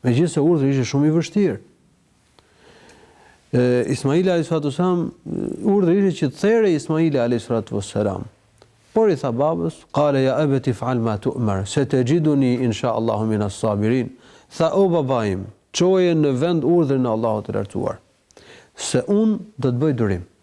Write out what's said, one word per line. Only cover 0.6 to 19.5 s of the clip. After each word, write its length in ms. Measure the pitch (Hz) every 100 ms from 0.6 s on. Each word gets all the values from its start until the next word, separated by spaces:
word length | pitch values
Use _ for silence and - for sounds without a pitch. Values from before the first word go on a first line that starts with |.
| 135
ishte 120 | 139 117
shumë 160 | 139 151
i 80 | 160
vështirë. 420 | 160 208 190 98 - _ _ _ _ _ _ _ _ _ - - - - - _ - _ _
E, 320 | 123 123 123 117
Ismaili 440 | 127 135 156 185
alayhi 160 | 175 156
salatu 200 | 160 147
wassalam, 440 | 139 180 175 165 - - - - -
urdhri 440 | 208 202 175 190 196
ishte 180 | 165 147
që 40 |
të 60 | -
therrë 300 | 202 226 214 156
Ismaili 440 | - 160 165 139
alayhi 240 | 120 120
salatu 320 | - 113 107 110
wassalam. 480 | 98 101 104 95 - _ _ _ - _ _
Por 160 | 220 220
i 40 | 151
tha 160 | 135
babës, 420 | 117 151 170 165 - -
"Qala 320 | - 147 139
ya 140 | 131 127
abati 320 | 151 135 131
fa'al 280 | 113 120 127
ma 180 | 113 104
tu'mar, 480 | 120 - 107 95 98
satajiduni 960 | - 139 135 123 170 156 143 131 123
insha 260 | 127 104 123
Allahu 360 | 113 113 107 110
min 160 | 107
as-sabirin." 680 | 104 - 113 101 107 127 117 - - - _ -
Tha: 140 | 160
"O 140 | 190 196
baba 380 | 170 131 127 107
im, 220 | 92 98 - _
çoje 420 | - 180 190 180 165
në 180 | 147
vend 300 | 127 165 175
urdhrin 420 | 143 175 147 135 127
e 40 |
Allahut 380 | 110 113 107 101
të 60 | 104
lartësuar, 420 | 101 - - - _ _ _ - - - - -
se 260 | - -
unë 380 | - 202 220 208 180